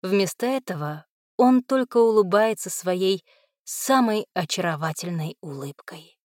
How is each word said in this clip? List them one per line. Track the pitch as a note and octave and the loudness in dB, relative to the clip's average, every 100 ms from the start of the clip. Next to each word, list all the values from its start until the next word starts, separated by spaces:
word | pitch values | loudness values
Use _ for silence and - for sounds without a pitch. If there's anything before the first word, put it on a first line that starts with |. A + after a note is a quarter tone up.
Вместо | F#3 G3 F#3+ - A#3+ | 0 0 0 -2 -2
этого | C4+ B3+ E3+ D3 D3+ _ _ _ - | -2 -4 -6 -6 -8 _ _ _ 2
он | B3+ B3+ | 4 4
только | B3 C4 B3 A#3 | 2 -2 2 4
улыбается | A3+ G#3+ F#3+ G3+ A3 G#3+ F#3 | 4 4 4 4 2 0 -8
своей | - F3+ F3+ F#3+ G3 _ _ _ _ | -6 -4 0 0 -2 _ _ _ _
самой | - - - C4 A#3 G#3+ B3 | -14 -10 0 2 4 0 -4
очаровательной | - D#3+ - E3+ D3+ D#3+ D#3 F3 E3+ D3+ - | -6 -4 -4 -4 -2 -6 -6 -6 -6 -6 -10
улыбкой. | D#3 C#3 C#3 - - E3 D3+ _ | -14 -10 -12 -12 -18 -18 -20 _